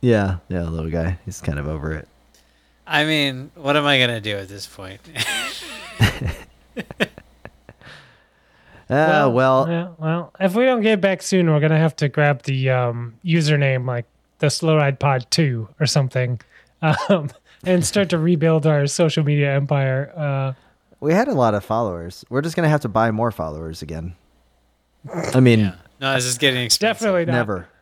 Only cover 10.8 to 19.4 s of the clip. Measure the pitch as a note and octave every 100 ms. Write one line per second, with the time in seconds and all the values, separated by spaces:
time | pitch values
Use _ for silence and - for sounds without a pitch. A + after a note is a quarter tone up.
10.8 | G#3+ G#3+ G3 F#3 - F#3+ E3+ D3+ D3+ D#3
11.8 | D#3+ - D3 C#3 D3 C#3 - C3+ C3 B2+
12.8 | B2 A#2 A#2+ A2+ F3+ E3 D3 D3 C#3+ C3
13.8 | B2 A#2+ A#2+ _ _ _ D3+ - E3 D#3
14.8 | C#3+ C#3 C#3+ C3 B2 - D3+ A#2+ G#2+ _
15.8 | D3+ - C3 C3 B2 B2 - _ _ _
16.8 | D#3+ - - F#3+ C#3+ - _ _ E3+ F3+
17.8 | E3 G#3+ F#3+ E3+ D#3+ F3 D#3+ D#3+ D3+ D3
18.8 | C#3+ - E3+ D#3 D3 D3